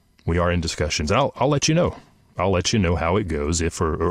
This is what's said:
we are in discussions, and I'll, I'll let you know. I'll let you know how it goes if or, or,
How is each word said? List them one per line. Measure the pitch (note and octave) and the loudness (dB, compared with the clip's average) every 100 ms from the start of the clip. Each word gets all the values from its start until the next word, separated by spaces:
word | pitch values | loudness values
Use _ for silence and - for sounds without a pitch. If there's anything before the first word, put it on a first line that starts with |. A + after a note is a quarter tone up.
| _ _ - | _ _ -2
we | E2+ | 0
are | F2 | 2
in | F2 | 0
discussions, | E2 - - - D2+ | -2 -2 -4 -2 0
and | G#2+ | 0
I'll, | C#3 - | 0 0
I'll | B2+ | 0
let | D3 - | 0 0
you | |
know. | D#3+ C#3+ - - _ _ - | 2 0 -4 -18 _ _ -2
I'll | F#2 | 0
let | F2+ F2+ | 2 2
you | A#2 | 2
know | F2 E2+ | 2 2
how | D#2+ G2 | 2 0
it | F#2 | 0
goes | D2+ D2 E2+ | -2 -2 0
if | E2 - | -2 -2
or, | E2 | -2
or, | D#2 E2+ | 0 -2